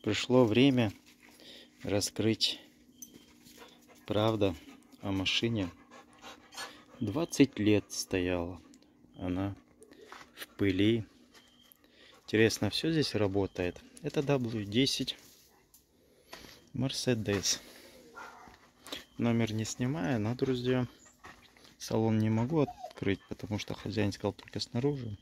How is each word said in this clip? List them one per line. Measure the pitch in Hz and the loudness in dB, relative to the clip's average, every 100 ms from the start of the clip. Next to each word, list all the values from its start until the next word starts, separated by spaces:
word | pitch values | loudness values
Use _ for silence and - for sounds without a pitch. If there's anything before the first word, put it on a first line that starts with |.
пришло | 110 101 - 127 120 | 0 -2 4 6 8
время | 110 139 127 110 - - - - - - - - - | 6 6 6 2 -2 -20 -20 -20 -20 -20 -20 -20 -12
раскрыть | - 101 - - 107 107 - - - _ - - - - - - - - - - - - - | -2 0 0 0 0 2 -2 -4 -16 _ -20 -20 -20 -20 -20 -20 -20 -20 -20 -20 -20 -20 -4
правду | 104 107 110 98 82 - - _ - | 2 2 2 0 -2 -14 -20 _ -10
о | 101 | -4
машине. | 95 92 - 117 113 87 - - - - - - - - - - - - - | -2 0 0 0 -2 -4 -8 -20 -20 -20 -20 -20 -20 -18 -14 -14 -14 -20 -8
Двадцать | 107 123 170 - 135 - | -4 -2 -4 4 4 6
лет | 104 104 - | 2 2 0
стояла | - - 95 90 90 85 90 - - - _ - - | -12 -4 -2 0 -2 -4 -10 -18 -20 -20 _ -20 -10
она | 90 90 101 98 _ _ - - - - - | -6 -4 -4 -6 _ _ -20 -20 -20 -20 -20
в | - - - | -18 -18 0
пыли. | 101 92 104 113 - - - - _ _ _ - - _ - - | 0 4 4 2 -4 -18 -20 -20 _ _ _ -20 -20 _ -20 -20
Интересно, | - 110 110 - 104 | 0 4 6 4 -2
все | - 160 | 0 0
здесь | 160 - | 0 0
работает? | - 101 98 95 - 90 - - - | 0 0 2 0 -2 -4 -4 -20 -12
Это | 147 160 | -6 -4
W | 143 143 117 117 101 | 0 0 0 -4 0
десять | 110 135 - 131 - - - - _ _ - _ _ _ _ _ - - - - | 2 2 0 -6 -8 -16 -20 -20 _ _ -20 _ _ _ _ _ -20 -20 -20 -12
Mercedes. | - 131 - - 117 104 101 - - - - - - - - - - - - - _ - - - - | -6 -4 -2 0 0 0 0 0 -2 -6 -20 -20 -20 -20 -18 -18 -18 -20 -20 -20 _ -14 -14 -14 -2
Номер | 117 117 110 | 0 2 0
не | 110 107 | -2 -4
снимаю, | - 123 156 175 120 | -2 -2 -2 -2 0
но, | 104 | -2
друзья, | 123 131 127 123 127 123 - - _ - - - - - - | -2 -2 0 0 0 0 -6 -20 _ -20 -20 -20 -20 -20 -18
салон | - 113 113 110 | -2 2 2 2
не | 107 | 2
могу | 110 120 160 | 2 2 2
открыть, | 139 - 740 - - 95 - | 0 -2 -14 -4 -2 -2 -4
потому | - 101 104 | -12 -6 -6
что | - 104 | -6 -8
хозяин | 104 104 104 | -6 -2 -2
сказал | - 104 | -2 -6
только | - - 104 | -6 -10 -10
снаружи. | - 123 139 143 113 101 | -6 -2 -2 -4 -8 -12